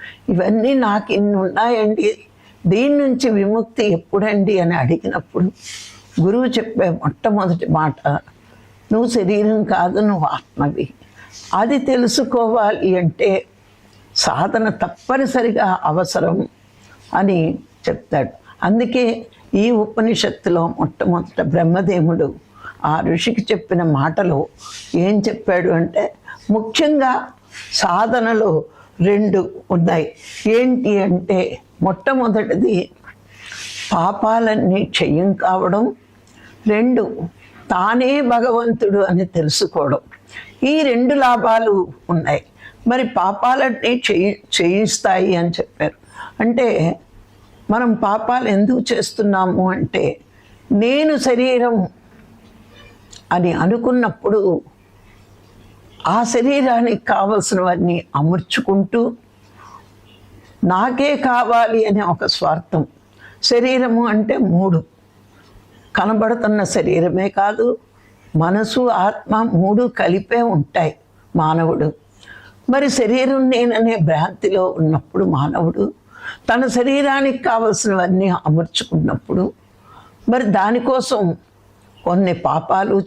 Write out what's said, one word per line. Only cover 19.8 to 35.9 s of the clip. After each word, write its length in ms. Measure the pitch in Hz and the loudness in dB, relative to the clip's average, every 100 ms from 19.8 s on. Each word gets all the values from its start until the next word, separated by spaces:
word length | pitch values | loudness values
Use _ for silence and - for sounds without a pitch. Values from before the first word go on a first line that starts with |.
| 214 226 220 214 202 - 185 175 165 | 0 0 0 0 -2 -4 -2 0 0
మొట్టమొదట 720 | - - - 190 175 175 - | -2 -6 -2 0 0 -2 -4
బ్రహ్మదేవుడు 960 | - 165 165 175 190 180 160 165 143 - - - - - 151 | -2 2 2 2 0 2 0 0 -2 -4 -20 -20 -20 -6 -2
ఆ 160 | 156 | -2
ఋషికి 460 | - 170 233 226 - | 0 -2 -2 -4 -2
చెప్పిన 320 | 202 - 175 | -4 -2 0
మాటలో 640 | 170 139 151 160 180 143 - - - - - 175 | 2 0 0 0 0 -2 -4 -10 -20 -18 -6 -2
ఏం 280 | 185 208 208 | 2 0 0
చెప్పాడు 400 | - - 180 180 | -4 0 0 2
అంటే, 440 | 165 170 208 214 - - - - | 0 0 -2 -4 -8 -20 -14 -2
ముఖ్యంగా 760 | 214 220 220 302 302 262 254 - - _ - - | -2 0 0 2 2 2 -2 -6 -18 _ -20 -8
సాధనలో 880 | - 185 175 226 247 226 220 208 156 - - - - 185 | -2 0 0 0 0 0 0 2 0 -4 -16 -20 -2 2
రెండు 460 | 202 214 190 180 - - | 2 2 0 -2 -10 -2
ఉన్నాయి. 440 | 175 165 165 151 - - - 214 | 0 2 0 -2 -8 -20 -4 0
ఏంటి 500 | 226 254 254 247 202 | 2 2 2 2 0
అంటే, 640 | 185 180 175 185 - - - - | 2 0 0 0 0 -6 -18 -4
మొట్టమొదటిది 1080 | 190 185 - 262 233 214 - 185 311 185 - - - - _ - - - - - - | -2 0 0 0 2 0 0 0 2 0 -2 -12 -20 -20 _ -20 -20 -16 -14 -14 -4
పాపాలన్నీ 920 | 185 175 196 214 226 226 214 185 190 - | 0 0 0 0 2 2 2 2 0 0
క్షయం 480 | - 147 151 196 | -2 0 2 0
కావడం, 640 | 190 185 185 185 202 254 | 0 0 0 0 0 0